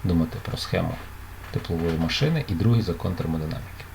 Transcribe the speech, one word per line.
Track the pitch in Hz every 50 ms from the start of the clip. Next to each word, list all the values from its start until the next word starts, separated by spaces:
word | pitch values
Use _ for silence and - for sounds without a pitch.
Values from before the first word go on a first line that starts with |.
| -
думати | 95 87 82 82 80 - -
про | - - -
схему | - - - - 87 85 - 120 - - - - - - - - - - -
теплової | - - - - 87 82 82 85 82 80
машини | 82 80 - - 143 151 170 156 139 -
і | 98
другий | 82 101 117 117 117
закон | 107 87 85 - - 95 87
термодинаміки. | - 82 80 80 80 78 78 - - - - - - - -